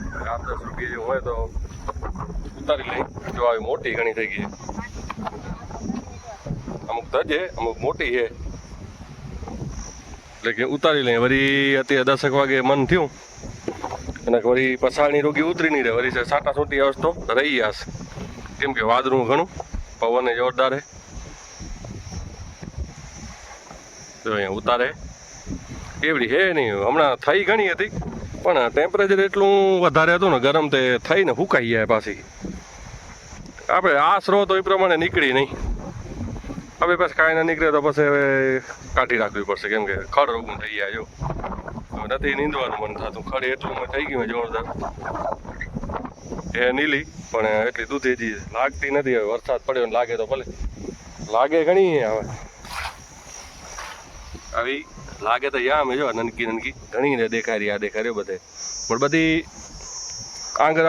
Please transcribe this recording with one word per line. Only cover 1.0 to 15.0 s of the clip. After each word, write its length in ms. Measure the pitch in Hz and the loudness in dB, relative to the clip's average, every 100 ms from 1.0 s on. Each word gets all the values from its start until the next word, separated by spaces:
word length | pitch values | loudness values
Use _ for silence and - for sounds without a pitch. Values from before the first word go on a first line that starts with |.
| 113 | -2
હોય 140 | 131 | -2
તો 120 | 120 117 110 - - - - - - - - - - - | -2 -4 -4 -6 -8 -10 -10 -8 -8 -8 -8 -8 -8 -6
ઉતારી 320 | - 139 120 | -4 -4 -4
લઈ, 140 | 123 - - - | -6 -6 -8 -8
જો 80 | - 120 | 0 2
આવી 200 | 113 110 | 2 -2
મોટી 300 | 156 131 110 | -4 -2 -2
ઘણી 180 | 117 | -2
થઈ 140 | 110 104 | -2 -4
ગઈ. 180 | 101 - - - - - - - - - - - - - - - - - - - - - - - - - | -4 -8 -10 -10 -10 -10 -10 -12 -10 -10 -10 -12 -12 -12 -10 -8 -8 -10 -14 -16 -12 -10 -8 -10 -10 -8
અમુક 160 | 117 - | -8 -2
તો 120 | 131 | -2
છે, 160 | 165 151 185 | 0 -2 -4
અમુક 300 | - 117 107 | -4 -6 -2
મોટી 320 | 123 175 143 | -4 -2 -2
છે, 140 | 123 113 - - - - - - - - - - - - - - - - - - - - - | 0 -2 -4 -12 -12 -16 -16 -16 -16 -18 -16 -14 -12 -10 -10 -10 -10 -12 -14 -18 -18 -18 -6
એટલે 160 | 117 | -4
કે 100 | 107 | 0
ઉતારી 400 | 131 143 160 147 | 0 2 4 4
લઈએ. 140 | 123 117 | 4 4
વળી 580 | 123 135 135 139 139 135 | 4 4 4 4 4 2
અત્યારે 300 | 127 139 127 | 4 4 4
દસેક 280 | 135 139 | 4 4
વાગે 280 | 139 135 131 | 4 4 4
મન 240 | 127 143 127 | 4 4 4
થયું, 240 | 175 143 - - - - - - - - - - - - | 4 2 -4 -20 -16 -14 -10 -8 -8 -8 -10 -10 -6 0
અને 100 | 117 | 2
વળી 360 | 113 127 131 127 | 4 4 4 2
પસાળની 460 | 127 147 | 2 4